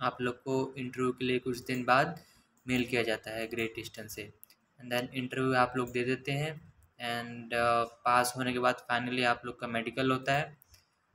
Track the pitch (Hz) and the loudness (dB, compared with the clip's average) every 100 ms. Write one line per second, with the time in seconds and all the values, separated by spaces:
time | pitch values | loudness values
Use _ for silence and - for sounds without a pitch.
0 | 127 - 123 - 135 131 131 135 127 127 | -4 0 -4 -2 -2 0 0 -4 -8 0
1 | 127 127 127 127 131 123 - 127 120 127 | 0 0 0 0 -2 -6 -4 -2 4 4
2 | 165 165 - _ _ _ 123 127 120 123 | 4 -4 -16 _ _ _ -2 0 2 0
3 | 113 110 113 113 113 117 113 113 107 - | 0 -2 -4 -8 -6 -2 -4 -4 -12 -12
4 | 110 107 101 - - _ _ _ 123 120 | -12 -12 -12 -18 -20 _ _ _ -4 -2
5 | 127 131 127 127 131 127 123 127 123 123 | -2 -6 -4 0 2 4 2 2 -2 -2
6 | 120 127 - 139 151 151 - _ _ _ | -2 -2 -2 -4 -4 -6 -16 _ _ _
7 | 120 120 120 120 117 120 120 117 117 - | -4 -4 -6 -10 -4 2 4 4 2 0
8 | 123 123 120 131 127 123 123 127 - 120 | 4 6 4 0 -2 2 2 0 -2 -2
9 | 123 127 123 120 123 - 120 117 113 123 | 0 2 2 2 -2 -8 -4 -4 -2 0
10 | 131 131 135 139 156 - _ - _ _ | 0 2 2 0 -2 -10 _ -20 _ _
11 | _ | _